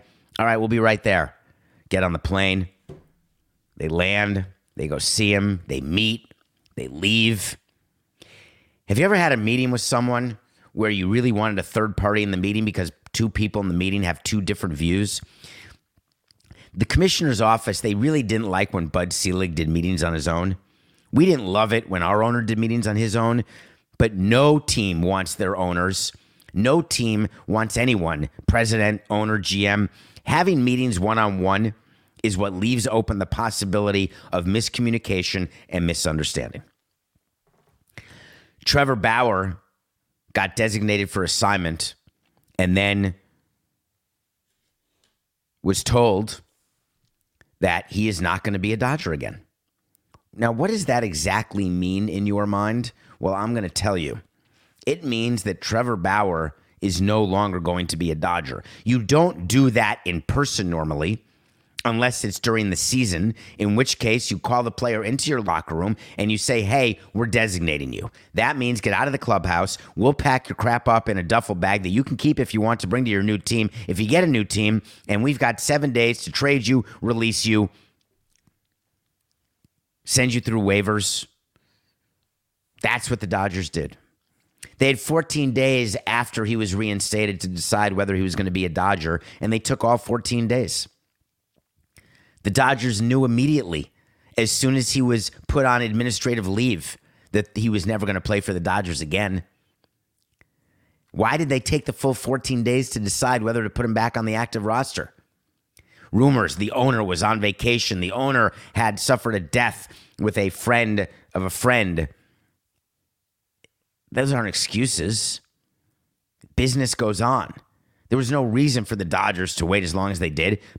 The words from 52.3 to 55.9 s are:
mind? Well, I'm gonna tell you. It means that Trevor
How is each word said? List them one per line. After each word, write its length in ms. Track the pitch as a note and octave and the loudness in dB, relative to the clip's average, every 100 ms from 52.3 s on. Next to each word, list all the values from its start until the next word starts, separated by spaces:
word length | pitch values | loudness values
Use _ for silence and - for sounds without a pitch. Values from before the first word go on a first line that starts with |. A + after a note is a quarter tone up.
| G2+ G#2 | 0 0
mind? 460 | G2+ G#2 A2+ A#2+ - _ - | 0 0 -2 -6 -10 _ -6
Well, 140 | F#2 F#2+ | -4 -2
I'm 200 | G#2+ A#2 | -2 -4
gonna 140 | F#2 | -4
tell 300 | - G#2+ F#2 | -4 -2 -2
you. 240 | C#2+ A1+ - _ _ _ _ _ - | -2 -8 -14 _ _ _ _ _ -4
It 180 | D#3+ D#3 | -4 -2
means 380 | A2+ A#2 A#2+ | -2 0 -2
that 180 | G#2 F2+ | -2 -6
Trevor 360 | - A2 B2 | -2 -2 0